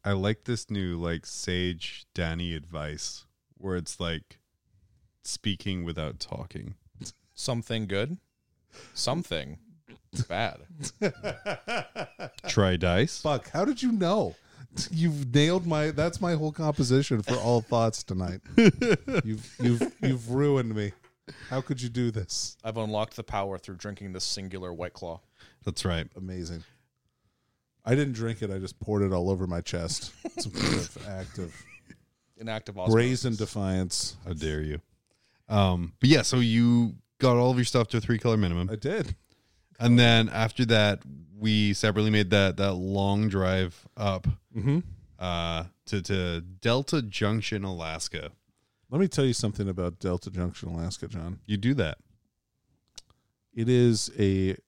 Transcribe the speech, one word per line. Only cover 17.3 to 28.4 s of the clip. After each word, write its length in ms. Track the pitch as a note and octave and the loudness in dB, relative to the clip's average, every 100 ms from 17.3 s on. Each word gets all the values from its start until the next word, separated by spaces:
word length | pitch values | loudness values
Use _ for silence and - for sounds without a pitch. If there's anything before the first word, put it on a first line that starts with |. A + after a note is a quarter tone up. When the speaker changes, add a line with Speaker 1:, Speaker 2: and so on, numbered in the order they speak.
| B2 | 0
Speaker 3:
all 260 | A2+ A#2+ | 2 2
thoughts 420 | A2+ A#2 A2+ - | 2 2 2 0
tonight. 380 | - F#2 F2+ F#2+ - | -6 -4 -2 -6 2
Speaker 1:
<laughs> 80 | - A3 - B3 G3 - A3+ | 8 8 8 2 0 0 -2
Speaker 3:
You've, 320 | A2 A2 - - | -2 -6 -10 0
you've, 360 | A#2+ A#2+ - - | 2 2 0 -2
you've 280 | C3+ B2+ A2+ | -2 0 -2
ruined 460 | B2+ D3 C#3 A#2 G#2+ | 2 4 2 0 -2
me. 160 | G2+ - _ _ - - - | -4 -8 _ _ -20 -20 -6
How 120 | B2+ | -6
could 200 | - C3 | -4 -6
you 80 | A#2+ | -4
do 220 | A#2 A#2+ | -2 -2
this? 460 | A2 F2+ - - - | -2 -6 -6 -8 -10
Speaker 2:
I've 140 | A2+ A2+ | -8 -6
unlocked 380 | A2 G#2+ A2 - | -4 -2 -4 -8
the 80 | |
power 340 | A2 G#2+ G2 F#2 | -6 -4 -4 -8
through 180 | - F2+ | -12 -12
drinking 360 | G#2 G2 G2+ | -12 -10 -10
this 100 | F2+ | -6
singular 480 | - - F#2+ F#2+ F2+ | -6 -6 -6 -8 -10
White 200 | E2+ F2+ | -8 -10
Claw. 280 | - F2 E2 _ _ - _ - | -8 -12 -12 _ _ -20 _ -8
Speaker 1:
That's 180 | - | -4
right. 240 | G2 E2 D2 - | -2 -2 -4 -12
Speaker 3:
Amazing. 480 | F#2 F#2 E2+ E2+ - _ _ _ _ _ _ _ _ _ _ _ | -10 -8 -8 -10 -14 _ _ _ _ _ _ _ _ _ _ _
I 120 | A#2 C3 | 0 2
didn't 180 | C#3+ | 2
drink 280 | A2+ A2+ A2 | -2 -6 -4